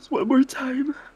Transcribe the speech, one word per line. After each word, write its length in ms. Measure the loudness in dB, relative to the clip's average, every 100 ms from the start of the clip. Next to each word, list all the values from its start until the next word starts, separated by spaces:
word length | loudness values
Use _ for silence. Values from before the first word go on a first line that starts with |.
just 80 | -4
one 180 | -4 2
more 140 | 2
time. 520 | 2 -2 -6 -4 -4 -6 -14